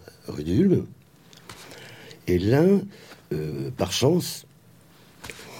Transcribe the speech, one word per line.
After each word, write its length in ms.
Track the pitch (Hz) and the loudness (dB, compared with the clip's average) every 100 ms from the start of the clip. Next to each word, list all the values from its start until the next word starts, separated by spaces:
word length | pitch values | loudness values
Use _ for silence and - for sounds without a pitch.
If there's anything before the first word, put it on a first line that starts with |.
| - - - | -18 -20 -14
rue 160 | 73 | -8
d'Ulm. 420 | 78 104 196 131 - - _ _ - - - - - - - - - - - | 0 2 4 2 0 -12 _ _ -20 -20 -20 -20 -20 -20 -20 -20 -20 -10 -2
Et 120 | 90 | 0
là, 260 | 101 139 180 196 - - - - - | 2 4 6 4 0 -12 -20 -20 -10
euh, 360 | - 76 69 67 - | -8 -6 -6 -8 -4
par 140 | 87 | -4
chance, 540 | - 131 175 - - - - - - - - - - - - - - | 2 2 2 -2 -8 -16 -20 -20 -20 -20 -20 -20 -20 -18 -18 -18 -18